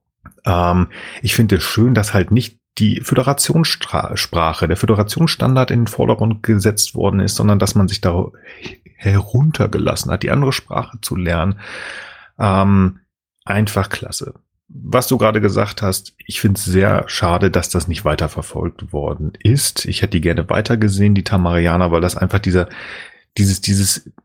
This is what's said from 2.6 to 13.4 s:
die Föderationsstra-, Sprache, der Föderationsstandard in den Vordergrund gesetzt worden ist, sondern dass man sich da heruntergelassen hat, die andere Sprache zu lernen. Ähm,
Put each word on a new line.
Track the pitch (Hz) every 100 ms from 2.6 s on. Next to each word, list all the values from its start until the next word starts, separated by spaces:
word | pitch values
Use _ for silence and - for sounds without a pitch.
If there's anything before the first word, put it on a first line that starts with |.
| _ -
die | 107 -
Föderationsstra-, | - 139 131 139 - 160 160 - - 78 - -
Sprache, | - 85 80 - 82
der | 87
Föderationsstandard | 104 104 107 - 165 - 117 131 127
in | 117
den | 113
Vordergrund | - 120 113 113 110
gesetzt | - 104 92 104 -
worden | - 98 98
ist, | 95
sondern | - 107 101
dass | 98
man | 107 95
sich | -
da | 92 87 - - - - - - -
heruntergelassen | _ 101 98 101 123 151 - 101 - - - -
hat, | -
die | -
andere | 139 139
Sprache | - - - - 107
zu | - 90
lernen. | 87 82 98 101 - - - - - - - -
Ähm, | 104 95 98 98 92 95 _ _ _ _